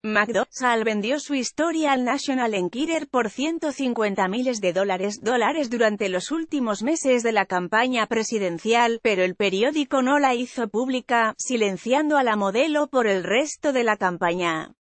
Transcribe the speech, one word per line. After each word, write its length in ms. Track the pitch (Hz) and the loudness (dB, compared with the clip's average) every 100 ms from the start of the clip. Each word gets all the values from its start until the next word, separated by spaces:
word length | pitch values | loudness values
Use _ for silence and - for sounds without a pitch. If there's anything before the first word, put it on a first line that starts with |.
| 214 | 0
McDougall 760 | 208 208 190 247 - 254 226 | 0 2 0 -2 0 0 2
vendió 340 | 220 214 208 294 | 0 0 0 -2
su 160 | 285 | -2
historia 600 | 285 233 - 330 320 302 | -4 -4 -2 -2 0 0
al 100 | 262 | 2
National 520 | 247 277 - 262 233 202 | 0 -2 -2 -2 0 -2
Enquirer 520 | 180 233 330 320 302 | -4 -4 -2 -2 -2
por 220 | 254 220 | -2 -2
ciento 420 | - 294 330 311 | -2 -4 -2 -4
cincuenta 560 | 277 262 233 214 196 185 | -2 -2 0 0 0 -2
miles 320 | 220 254 226 | 0 -2 0
de 140 | 190 | 0
dólares, 480 | 175 202 185 202 208 | 0 0 0 -2 -4
dólares 480 | 214 247 220 320 254 | -2 2 2 0 -2
durante 400 | 233 226 208 196 | 2 0 2 -2
los 200 | 180 - | -2 -4
últimos 540 | 320 320 294 233 202 | -6 -4 -4 -2 -2
meses 400 | 226 320 269 247 | -2 0 2 2
de 80 | 226 | 2
la 140 | 214 190 | 0 0
campaña 600 | 185 180 220 247 247 214 | -2 0 0 0 0 0
presidencial, 920 | 226 220 220 185 170 214 233 233 226 | -2 -2 -2 -2 -4 0 2 2 0
pero 220 | 226 190 | 0 2
el 140 | 185 175 | 0 2
periódico 640 | 202 190 240 302 269 277 | 0 2 0 0 0 0
no 180 | 254 294 | 2 4
la 160 | 277 240 | 2 0
hizo 320 | 247 - 226 | -4 -4 -4
pública, 680 | 214 262 254 - 233 220 - | -2 -2 -4 0 2 2 -2
silenciando 800 | - 247 208 185 226 269 302 294 | -4 0 0 -2 0 0 4 2
a 60 | |
la 120 | 247 214 | 2 2
modelo 520 | 196 208 311 294 294 | 0 0 0 0 0
por 200 | 262 220 | 2 2
el 160 | 190 | 0
resto 480 | 175 220 294 - 302 | 2 0 0 -2 0
de 140 | 262 233 | 2 0
la 100 | 208 | 0
campaña. 760 | 185 170 175 175 175 160 147 _ | -2 0 -2 0 -2 -2 -8 _